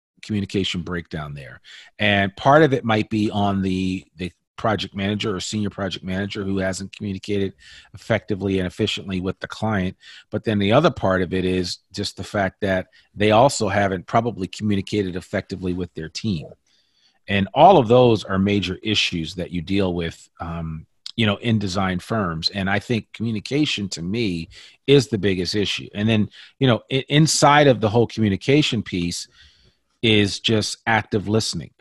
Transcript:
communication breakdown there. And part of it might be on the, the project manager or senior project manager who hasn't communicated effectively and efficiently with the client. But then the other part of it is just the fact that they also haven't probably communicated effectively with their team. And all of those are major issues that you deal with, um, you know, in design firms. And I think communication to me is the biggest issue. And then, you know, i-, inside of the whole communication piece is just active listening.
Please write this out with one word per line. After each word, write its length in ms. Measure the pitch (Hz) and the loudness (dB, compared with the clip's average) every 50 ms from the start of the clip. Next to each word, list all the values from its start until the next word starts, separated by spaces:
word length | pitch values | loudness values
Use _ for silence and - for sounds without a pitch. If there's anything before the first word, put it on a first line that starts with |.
| _ _ _ _ - | _ _ _ _ -8
communication 580 | - 107 101 98 - - 101 92 - - 90 | -6 -4 -4 -4 -2 -2 -2 -2 -2 -4 -6
breakdown 540 | 78 87 90 85 82 - 90 78 76 71 71 | -6 -6 -8 -8 -8 -10 -12 -10 -10 -10 -12
there. 260 | 71 65 62 62 - _ - - - - - _ - | -14 -16 -18 -20 -20 _ -20 -20 -20 -20 -20 _ -2
And 360 | 107 104 101 101 98 95 - | 0 2 4 2 2 0 -4
part 280 | - - 135 147 160 160 | 0 4 6 8 8 6
of 100 | 135 131 | 6 4
it 100 | - 113 | 0 0
might 260 | 117 110 107 101 - | 0 0 0 0 0
be 220 | 113 104 104 110 | 0 0 0 0
on 300 | 101 101 101 101 98 98 | 0 0 0 0 0 0
the, 440 | 95 95 92 92 95 92 92 95 - _ _ | 0 0 -2 -2 -2 -2 -4 -6 -8 _ _
the 140 | 82 90 87 _ _ _ _ _ - | -10 -10 -10 _ _ _ _ _ -4
project 340 | - 113 104 87 98 - - | -2 -2 -2 -2 -4 -8 -6
manager 420 | 98 98 101 107 104 110 113 95 | -4 -4 -2 -2 -2 -4 -4 -4
or 40 | 87 | -4
senior 300 | - - 110 107 104 98 | -6 -6 -4 -4 -4 -4
project 340 | - 98 98 90 82 - - | -6 -6 -8 -8 -8 -8 -8
manager 400 | 95 92 95 101 98 - 104 98 | -6 -4 -4 -6 -6 -8 -8 -6
who 140 | 98 98 | -4 -2
hasn't 380 | 95 95 95 90 95 98 95 - | -2 -2 -4 -4 -6 -10 -14 -12
communicated 580 | - 107 101 95 98 - 104 101 101 98 92 - _ - - - - - _ - | -10 -8 -8 -8 -8 -6 -4 -2 -2 -2 -2 -4 _ -20 -20 -20 -20 -20 _ -20
effectively 680 | - - - 107 101 - - 107 92 98 98 95 92 | -20 -4 -2 -2 -2 -2 -4 -6 -4 -2 -2 0 0
and 80 | 90 | -2
efficiently 540 | 90 - - 107 - - 104 87 98 92 92 | -4 -4 -4 -4 -4 -4 -6 -8 -6 -6 -4
with 180 | 92 95 - - | -4 -6 -6 -8
the 80 | - | -12
client. 480 | - - - 110 110 107 95 90 92 - _ _ - - - - - | -12 -8 -6 -4 -2 -2 -2 -2 -4 -6 _ _ -20 -20 -20 -16 -8
But 140 | - 107 - | -8 -4 -2
then 160 | 117 107 101 | 0 0 2
the 140 | 98 101 113 | 2 4 4
other 180 | 147 165 160 | 4 4 4
part 300 | - - - 95 92 92 | 0 0 0 0 2 2
of 120 | 92 80 92 | 0 -2 -2
it 120 | 92 90 | -2 0
is 340 | 92 92 92 90 87 - - _ _ - | 0 0 0 -2 -4 -8 -12 _ _ -10
just 240 | 101 98 - - | -8 -8 -8 -8
the 60 | - 92 | -12 -14
fact 360 | - - 104 95 92 _ - | -6 -4 -2 -2 -2 _ -4
that 260 | 104 95 95 92 - _ _ _ _ _ _ | -2 -2 -2 -2 -4 _ _ _ _ _ _
they 160 | 98 104 107 | 0 2 4
also 380 | 107 113 135 139 - - 110 92 | 6 6 6 4 4 0 -2 0
haven't 360 | 98 101 101 95 95 87 - | 0 0 0 0 -2 -4 -6
probably 420 | - - 117 117 120 98 92 95 | 0 0 0 0 0 -4 -4 -8
communicated 680 | - - - 104 107 101 98 92 - 107 104 95 90 85 | -8 -6 -4 -2 0 0 0 -2 -2 -2 -2 -2 -2 -6
effectively 580 | 90 - - 107 95 - - 98 87 90 90 90 | -8 -10 -6 -6 -6 -6 -6 -10 -6 -4 -4 -4
with 200 | 92 87 - - | -4 -6 -8 -8
their 160 | 82 80 80 | -12 -12 -10
team. 380 | - - - 110 92 76 64 - - _ _ _ _ _ _ _ _ _ _ _ _ _ _ - | -10 -6 -4 -4 -4 -4 -6 -12 -20 _ _ _ _ _ _ _ _ _ _ _ _ _ _ -2
And 180 | 101 98 98 - - | 0 0 0 0 4
all 240 | 135 160 190 196 | 6 8 8 8
of 100 | 151 117 | 8 6
those 360 | 104 123 127 127 120 110 98 - | 6 6 6 8 6 4 2 0
are 120 | - 95 | -2 0
major 400 | 95 98 101 101 104 87 92 90 - - | 0 2 2 2 0 0 -2 -6 -6 -4
issues 520 | 110 104 - - - 92 82 80 76 - | -2 -2 0 -2 -2 -4 -6 -6 -6 -8
that 160 | 87 85 - | -8 -8 -6
you 100 | 85 87 | -6 -8
deal 320 | 78 90 98 101 95 92 87 | -4 -2 0 0 0 0 0
with, 360 | 87 85 80 - - - _ _ - | -2 -4 -6 -8 -12 -20 _ _ -12
um, 440 | 80 82 82 85 82 80 78 80 - _ _ _ _ - - | -10 -10 -8 -8 -8 -8 -10 -12 -14 _ _ _ _ -12 -4
you 100 | 117 113 | 0 0
know, 120 | 104 101 | 0 0
in 200 | - - 117 117 | -2 -2 -2 0
design 420 | 104 104 92 90 101 95 92 92 90 | 0 0 -2 -2 -2 -2 -2 -2 -4
firms. 500 | - - 113 110 98 87 80 80 82 - | -6 -4 -4 -2 -2 -2 -4 -4 -6 -4
And 200 | - 101 95 98 | -4 -2 -2 0
I 100 | 101 101 | -2 -2
think 340 | - - 123 107 - _ - | -2 -2 -4 -4 -4 _ -10
communication 720 | - 110 117 110 101 - - 131 147 151 - - 104 101 90 | -8 -6 -6 -6 -6 -8 -4 -2 -2 -2 -2 -2 -6 -6 -8
to 120 | - 82 | -8 -8
me 480 | 85 90 107 123 117 95 87 82 82 - - - - - _ _ - | -6 -6 -4 -2 -2 -2 -4 -4 -8 -10 -16 -20 -20 -20 _ _ 2
is 200 | 135 139 143 120 | 4 4 4 4
the 100 | - 117 | 2 -4
biggest 380 | 95 95 98 92 92 87 - - | -2 0 0 0 0 -2 -2 -2
issue. 320 | 107 95 - - - 64 - - | -2 -2 -2 -4 -8 -10 -12 -6
And 160 | 101 104 113 | -2 0 2
then, 200 | 113 107 101 - - - - - _ - | 2 2 0 -2 -6 -20 -20 -20 _ 0
you 80 | 135 | 2
know, 140 | 127 110 104 - - | 2 2 2 -2 -4
i-, 140 | 127 135 - | -4 -4 -2
inside 600 | - 143 151 160 139 - - 156 143 143 151 147 | 2 4 4 4 4 4 4 6 6 6 8 6
of 120 | 139 120 - | 6 4 4
the 100 | 110 104 | 2 2
whole 180 | 107 120 113 | 2 2 2
communication 760 | - - 110 110 104 98 - - 135 139 151 143 - 123 104 - | 2 0 0 0 0 0 0 0 2 2 2 2 2 -2 -4 -4
piece 440 | - 98 90 87 87 - - - _ _ _ - - _ _ _ _ _ _ _ _ _ - | -4 -4 -4 -4 -4 -4 -8 -10 _ _ _ -20 -20 _ _ _ _ _ _ _ _ _ 0
is 380 | - 113 107 104 104 95 - - | 2 4 6 6 4 2 0 -4
just 380 | - - 113 104 101 - - _ - | -2 0 0 0 0 -4 -8 _ -2
active 420 | 117 113 107 - - 113 104 92 | 0 0 0 0 0 -4 -2 0
listening. 440 | 101 110 113 - - - 82 - - _ - | 0 0 0 0 -2 -6 -8 -10 -12 _ -6